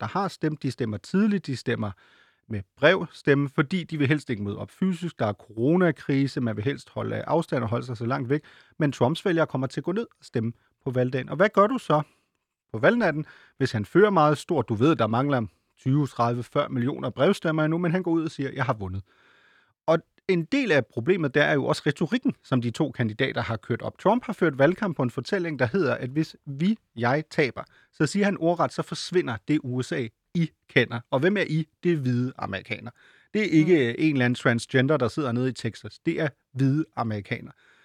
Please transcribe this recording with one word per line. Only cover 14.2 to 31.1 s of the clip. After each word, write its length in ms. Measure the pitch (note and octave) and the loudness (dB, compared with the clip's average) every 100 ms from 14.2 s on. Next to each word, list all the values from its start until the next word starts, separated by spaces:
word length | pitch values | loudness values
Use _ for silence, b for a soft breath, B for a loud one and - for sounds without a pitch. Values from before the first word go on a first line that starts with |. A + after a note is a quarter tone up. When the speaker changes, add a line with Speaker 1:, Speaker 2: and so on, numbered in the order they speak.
| D3+ D3+ | 4 2
Speaker 1:
stort? 300 | - D#3+ A#2 | 0 -2 0
Du 60 | |
ved, 220 | G#2+ C#3+ D#3+ | 2 2 4
der 100 | A2 | 2
mangler 360 | A2+ C#3+ C3+ G#2+ _ _ _ | 0 0 0 -2 _ _ _
tyve, 280 | C3 C#3 C#3 | 0 2 0
tredive, 360 | - A#2 B2 | 0 0 0
fyrre 260 | A#2+ C#3+ D3 | -4 -4 -2
millioner 420 | C3 A#2+ C#3 C3+ | -2 -2 -4 -6
brevstemmer 540 | A#2 D3+ G3+ F3 D#3+ | 0 2 2 0 0
endnu, 140 | D#3 E3 | 0 0
men 140 | F3 | 0
han 100 | F3+ | 0
går 80 | F3+ | 0
ud 140 | E3 | 0
og 60 | D#3+ | -2
siger, 200 | - C3+ | -4 -6
"Jeg 100 | B2+ | -4
har 100 | C3 | -2
vundet." 280 | A2+ F#2+ F#2+ - b b b b b b b - | -2 -4 -8 -12 b b b b b b b 0
Og 120 | E3 - _ - | 0 0 _ -2
en 160 | F#3 | -2
del 280 | D#3+ C#4 B3 | 0 -2 2
af 140 | D#3 - | 2 0
problemet, 480 | - A#2+ F#3+ D3 | -2 0 0 0
der 80 | C#3+ | 0
er 120 | D3 | 2
jo 120 | D3+ B2 | 2 0
også 160 | D3+ - | -2 -2
retorikken, 480 | - E3 B3 C4 - | -2 -2 -2 -2 -4
som 180 | - C3 | -2 -2
de 80 | A#2+ | 0
to 200 | - D3+ | -2 -2
kandidater 500 | - A#2 G#2+ C3 A#2+ | -2 -4 -2 -2 -2
har 140 | A2+ A2+ | -4 -6
kørt 260 | - A#2 | -4 -6
op. 160 | - - | -6 -2
Trump 260 | F#3 A#3+ | 0 0
har 80 | - | -2
ført 260 | G#3 E3+ C3 | -2 0 4
valgkamp 380 | C#3+ F#3 G#3+ D#3 | 2 2 -2 -2
på 60 | |
en 80 | B2+ | -2
fortælling, 480 | - A#2+ G3+ E3+ C#3+ | -4 -4 -2 -2 -2
der 80 | B2 | 0
hedder, 280 | G3 D3 | 2 0
at 140 | A#2 B2+ | 0 -4
hvis 260 | C#3 D#3+ - - | -4 -4 -6 -12
vi, 320 | C#3 F3+ A3 _ - | -4 -2 -2 _ -4
jeg 280 | A#2 C#3+ D#3 | 0 0 -2
taber, 320 | - C3+ - - b b | -2 -2 -2 -14 b b
så 140 | - D#3 | -2 0
siger 180 | G3 | 2
han 120 | G3+ F#3+ | 0 2
ordret, 320 | E3 E3+ C#3 | 0 2 0
så 100 | - | -2
forsvinder 540 | D3+ - - F3+ C#3+ A2+ - | -8 -8 -4 -2 -2 -4 -2
det 120 | D3+ | -2
U 200 | B2+ B2 | -2 -6
S 100 | B2+ | -4
A, 140 | D#3 A#2 - _ | -4 -6 -10 _
I 160 | F3 E3 _ _ | -2 -2 _ _
kender. 320 | C#3+ A#2 A#2+ - | 2 2 0 -2